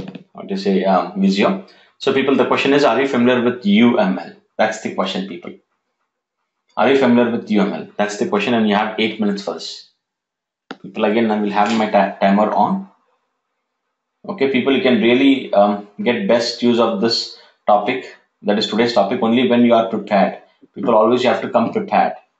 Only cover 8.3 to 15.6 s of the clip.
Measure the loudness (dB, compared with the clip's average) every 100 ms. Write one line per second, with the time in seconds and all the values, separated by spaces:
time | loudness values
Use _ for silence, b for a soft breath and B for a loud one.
8.3 | -2 0 0 0 0 -2 -2 -4 -2 -4
9.3 | -4 -8 -10 -12 -16 -20 _ _ _ _
10.3 | _ _ _ _ -18 -14 -4 -2 0 0
11.3 | 0 -2 0 0 0 0 2 0 0 2
12.3 | 2 2 2 0 -2 -8 _ _ _ _
13.3 | _ _ _ _ _ _ _ _ _ -14
14.3 | -4 -2 0 0 0 2 2 2 4 4
15.3 | 2 0 2